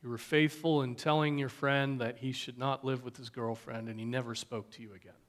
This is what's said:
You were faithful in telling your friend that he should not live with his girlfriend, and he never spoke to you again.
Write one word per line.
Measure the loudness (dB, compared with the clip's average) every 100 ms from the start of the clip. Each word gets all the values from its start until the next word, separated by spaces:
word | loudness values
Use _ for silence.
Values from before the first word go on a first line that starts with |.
You | -6
were | -8
faithful | 2 4 4 4 2 4
in | 2 0
telling | 2 4 4 2
your | -2
friend | 0 2 4 4 0
that | -2 -2
he | -4
should | -4 -8 -4
not | -2 0
live | 0 -2
with | -4 -12
his | -14
girlfriend, | -6 -4 -4 -8 -8 -8
and | -6
he |
never | -2 -2 -2
spoke | -6 -6 -8 -8
to | -16
you | -18
again. | -18 -20 -20